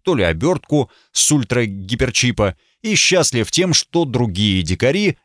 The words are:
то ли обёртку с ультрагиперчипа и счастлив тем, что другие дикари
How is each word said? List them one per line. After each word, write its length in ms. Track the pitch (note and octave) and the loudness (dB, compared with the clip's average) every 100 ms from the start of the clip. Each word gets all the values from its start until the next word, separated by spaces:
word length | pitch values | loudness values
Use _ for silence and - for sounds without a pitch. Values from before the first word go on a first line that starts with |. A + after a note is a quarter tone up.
то 120 | - | -2
ли 100 | C3 | 0
обёртку 640 | F2+ D#2+ C#3+ F3+ - D3 B2+ _ _ | 0 0 0 -2 0 -2 -2 _ _
с 180 | - - | -2 0
ультрагиперчипа 1300 | D3+ A#2+ B2 A#2 G2 F#2+ A#2 C3 - B2 A2+ G#2 - _ _ | 0 0 -2 -2 -6 -8 -4 -2 0 -2 0 -2 -2 _ _
и 140 | A3 | -4
счастлив 560 | F#3 - F3+ D#3 B2 A2 | 0 2 2 2 0 -2
тем, 240 | - F3+ | 0 0
что 300 | D#3+ - E3+ | 0 0 -2
другие 580 | D#3+ A#2 A#2+ F2 G#2+ F#2+ | -2 0 -2 0 0 0
дикари 560 | E2 F2+ A#2+ E3 G#3 - | -2 0 0 2 0 -2